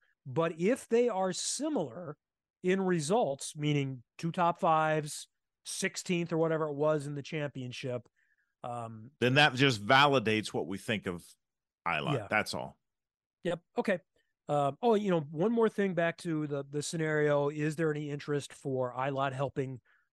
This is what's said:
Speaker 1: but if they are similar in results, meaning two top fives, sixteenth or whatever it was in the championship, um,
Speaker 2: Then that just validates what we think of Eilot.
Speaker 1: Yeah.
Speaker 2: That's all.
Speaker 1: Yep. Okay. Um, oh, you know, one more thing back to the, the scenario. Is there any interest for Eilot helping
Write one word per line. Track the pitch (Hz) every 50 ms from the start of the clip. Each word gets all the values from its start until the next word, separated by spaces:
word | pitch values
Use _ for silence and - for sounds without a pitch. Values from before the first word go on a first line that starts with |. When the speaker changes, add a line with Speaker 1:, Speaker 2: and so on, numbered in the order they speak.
| _ _ _ _ _
Speaker 1:
but | 139 123 160 165 170 170 160
if | 175 208 269 - - -
they | 226 240 247 240
are | 190 185 190 185 175
similar | - - - - - 277 320 302 220 156 120 110 180 175 143 151 - _ _ _ _ _ _ _ _ -
in | 180 190 190 190
results, | 185 180 170 143 143 202 247 220 139 139 - - - -
meaning | 151 147 151 147 143 139 135 135 123 - _ _ -
two | - 170
top | 156 185 175 170 170 -
fives, | 190 170 160 156 156 156 156 156 151 151 - - - - _ _ _ _ _ _ _
sixteenth | - - - 190 180 - - - - 180 170 175 165
or | 170
whatever | 160 165 160 165 151 156 151
it | 143
was | 139 151 156 156 151 139
in | 147 147
the | 143 131
championship, | - 165 156 147 139 - 135 127 123 120 - - 127 123 123 - _ _ _ _ _ _ _ _ _ _ _ -
um, | 123 120 120 117 113 113 110 110 - - _
Speaker 2:
Then | 120 127 131
that | 147 147 147 131
just | 120 143 139 117 101 101
validates | 101 131 131 143 147 139 131 104 110 110 110 101 - -
what | 117 80
we | 78 98
think | 92 - - 110 98 -
of | 95 87 85 - - - _ _ _ _ _ _ _ _ _ _ 87
Eilot. | 82 76 71 - 131
Speaker 1:
Yeah. | 117 101 -
Speaker 2:
That's | 104 107 98 - -
all. | 78 62 - - _ _ _ _ _ _ _ _ _ _ _ _ _ -
Speaker 1:
Yep. | 170 175 170 - _ _ 240
Okay. | 226 226 190 165 - _ _ _ _ _ _ _ _ -
Um, | 147 147 143 139 139 - -
oh, | 233 220
you | 208 214 190
know, | 175 165 147 143 160
one | 151 180 226
more | 240 233 226 208
thing | - - 202 190 175
back | 175 170 165 160 -
to | - 175 160 156 151
the, | 143 143 139 139 139
the | 139 147 143
scenario. | - - 165 156 156 151 151 151 147 147 143 143 143
Is | 151 151 147 156 151
there | 156 165 156
any | 151 147 151 143
interest | 143 143 - 151 147 143 - - -
for | - - 143 131 127 127 123 120
Eilot | 123 131 143 139 135 135 139 127
helping | 135 139 127 - 147 131 135 131 120 - _ _ _ _ _